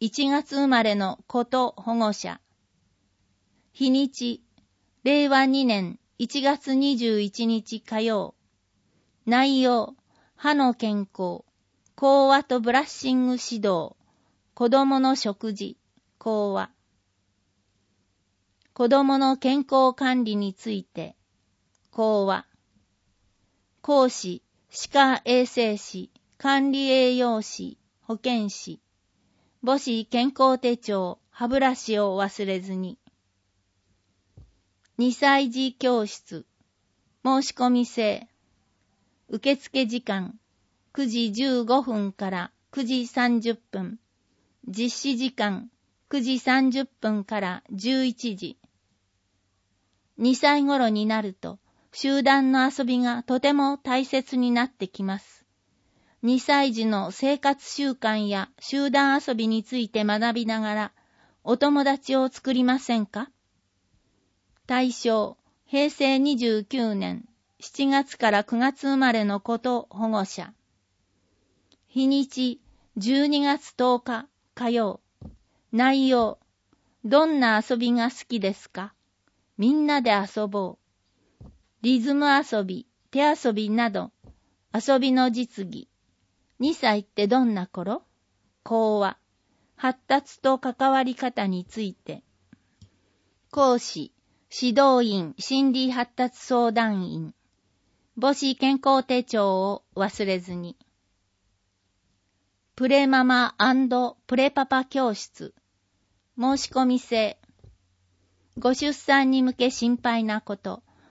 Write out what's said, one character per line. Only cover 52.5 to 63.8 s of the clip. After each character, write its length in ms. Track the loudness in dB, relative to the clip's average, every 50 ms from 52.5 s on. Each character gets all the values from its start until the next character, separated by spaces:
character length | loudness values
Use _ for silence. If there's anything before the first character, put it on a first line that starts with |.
| 4
の 180 | 2 2 0
遊 140 | 0 -2 -2
び 140 | -2 0 0
が 240 | 0 0 -2 -4 -4
と 180 | -2 -2 0
て 140 | 2 2 2
も 240 | 2 2 0 -2 -4
大 260 | -4 -2 -2 -2 -2
切 320 | -2 -2 -4 -2 -2 -2
に 140 | -2 0 2
な 140 | 2 0 0
っ 60 | -2
て 160 | _ -8 -10
き 160 | -10 -8 -6 -6
ま 160 | -6 -6 -8
す。 280 | -10 _ -20 _ _ _ _ _ _ _ _ _ _ _ _ _ _ _ _ _ 0
二 160 | 0 0 2
歳 340 | 2 2 2 2 2 2 0
児 120 | 0 -2
の 260 | 0 0 -2 -2 -6
生 280 | -6 -4 -2 0 0 0
活 300 | 0 0 -2 -2 -4 -12
習 240 | -8 -4 -4 -4 -4
慣 360 | -2 -2 -2 -2 0 -2 -2
や 220 | -4 -4 -6 -8 _ _
集 300 | -12 -6 -4 -2 0 0
団 280 | 2 2 4 4 2 0 0
遊 80 | -2 -4
び 140 | -2 -2 -2
に 160 | -2 -2 -4
つ 120 | -4 -4
い 120 | -4 -4 -4
て 160 | -2 -2 -2
学 300 | 0 0 0 0 -2 -2
び 120 | -2 -4
な 140 | -4 -4 -4
が 140 | -4 -4 -4
ら、 180 | -4 -6 -8 _ _ _ _ _ _ _ _ _ _ -4
お 140 | -2 0
友 280 | 2 2 2 4 4 2
達 320 | 2 0 -2 -2 -2 0
を 120 | 0 0 0
作 240 | -4 -6 -4 -2 0
り 100 | 2 2
ま 160 | 2 2 0
せ 200 | 0 -2 -2 -2
ん 80 | -4
か？ 240 | -4 -6 -10 -10 -10 _ _ _ _ _ _ _ _ _ _